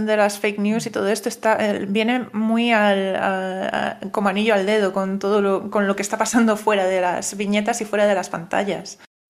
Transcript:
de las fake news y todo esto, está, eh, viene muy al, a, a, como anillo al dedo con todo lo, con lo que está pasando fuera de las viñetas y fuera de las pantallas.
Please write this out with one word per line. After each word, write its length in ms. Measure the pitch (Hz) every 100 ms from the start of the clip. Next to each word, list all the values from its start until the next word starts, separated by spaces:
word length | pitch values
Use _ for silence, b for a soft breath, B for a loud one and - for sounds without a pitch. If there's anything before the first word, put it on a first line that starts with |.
| 214
de 100 | 214
las 220 | 208 208
fake 200 | 208 202
news 280 | 208 226 233
y 40 |
todo 180 | 220 196
esto, 200 | 208 233
está, 280 | - 220 220
eh, 240 | 208 202 196
viene 420 | 208 220 254 214
muy 400 | 214 220 226 240
al, 420 | 220 208 196 196 190
a, 840 | 196 190 185 190 - - - -
a, 80 | 196
como 200 | 220 202
anillo 240 | 196 220
al 100 | 202
dedo 280 | 190 214 190
con 240 | 196 190 196
todo 240 | 196 208
lo, 280 | 202 190 202
con 160 | 208 196
lo 100 | 196
que 60 |
está 140 | 196 220
pasando 400 | 214 247 226 208
fuera 300 | 214 202 185
de 160 | 190
las 340 | 180 170 - 202
viñetas 460 | 202 208 208 233
y 20 |
fuera 220 | 208 302 208
de 80 |
las 160 | 196 175
pantallas. 680 | 170 170 - 202 170 - - b _ _